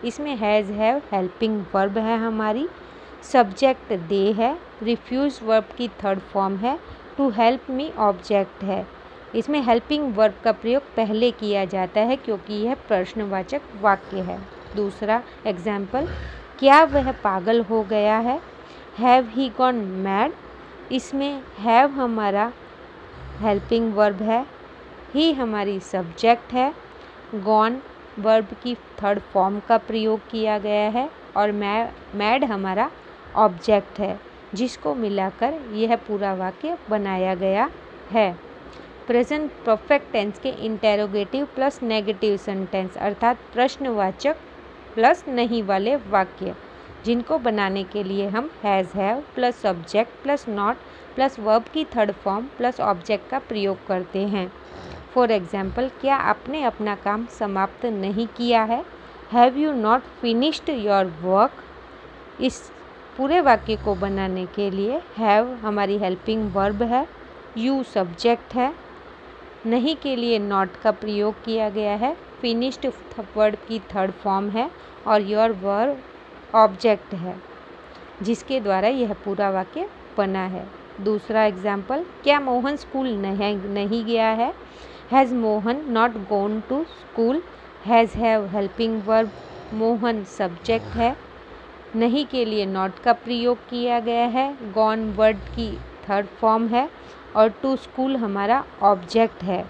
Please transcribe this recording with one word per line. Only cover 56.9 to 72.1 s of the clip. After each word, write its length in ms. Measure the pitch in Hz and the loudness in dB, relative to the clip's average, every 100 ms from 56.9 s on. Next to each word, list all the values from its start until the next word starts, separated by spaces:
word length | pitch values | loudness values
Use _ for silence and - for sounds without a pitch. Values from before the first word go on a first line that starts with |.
| 202 | -2
काम 300 | 202 208 233 | -2 -4 -6
समाप्त 600 | - 208 190 196 - 247 | -6 -4 -2 -2 -2 -4
नहीं 420 | 208 190 202 233 | -2 -2 -2 -4
किया 360 | - 240 233 | -4 2 2
है? 220 | 220 233 349 - - - - 240 | 2 -2 -4 -16 -20 -20 -2 6
Have 220 | 247 262 | 6 6
you 160 | 311 277 214 | 0 2 2
not 160 | 247 - - 240 | 2 0 -4 0
finished 440 | 226 285 311 - 277 208 | 2 2 0 -4 -2 2
your 260 | 196 185 160 180 | 2 2 -2 2
work? 260 | 190 240 - - - - - - - - - | 4 4 0 -20 -20 -20 -20 -20 -20 -20 -4
इस 300 | 254 - - - - - - - | -4 -4 -16 -20 -20 -20 -18 -6
पूरे 240 | 269 349 | 0 4
वाक्य 340 | 285 226 - 214 | 6 4 2 -4
को 200 | 214 190 | -2 -2
बनाने 500 | 196 196 190 185 180 | -2 -2 -2 -4 -6
के 260 | - 202 | -4 -4
लिए 280 | 190 202 285 | -2 -2 -4
have 580 | - - 220 208 240 254 | -6 -2 4 4 4 -4
हमारी 400 | 214 208 196 202 | -4 -2 0 0
helping 540 | 196 185 - 220 208 | 0 -2 -2 -2 -2
verb 320 | 190 196 202 | 0 0 0
है, 240 | 233 247 320 - - - - 220 | 0 0 -2 -8 -20 -20 -14 -4
you 260 | 240 269 | 0 0
subject 720 | 254 214 180 170 233 233 - 240 | 0 -2 -2 0 2 0 -2 -2
है, 200 | 254 330 - - - - - - - - 226 | -2 -4 -16 -20 -20 -20 -20 -20 -20 -10 -2
नहीं 300 | 240 254 311 | 0 2 -2
के 200 | 285 254 | -4 -2
लिए 240 | 233 226 | 0 0
not 280 | 202 196 190 - | 0 0 0 0
का 80 | 226 | 0
प्रयोग 520 | 196 214 208 208 208 | 0 -2 0 0 -2
किया 260 | - 220 214 | -4 -2 0
गया 220 | 202 214 | -2 -2
है, 260 | 208 240 | 0 -2